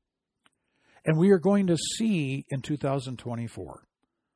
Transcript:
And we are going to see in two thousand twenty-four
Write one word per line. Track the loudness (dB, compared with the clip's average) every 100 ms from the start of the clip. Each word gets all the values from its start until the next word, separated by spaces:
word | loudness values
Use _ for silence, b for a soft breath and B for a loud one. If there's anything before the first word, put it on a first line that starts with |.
| _ _ _ _ _ _ _ b b b 0
And | 4
we | 6
are | 6
going | 4 2 2
to | 0 -2 -4
see | 0 0 -2 -4 -6
in | -8
two | -6 -4
thousand | -2 -4 -6 -10
twenty-four | -8 -8 -8 -10 -14 -16 _ _ _ _ _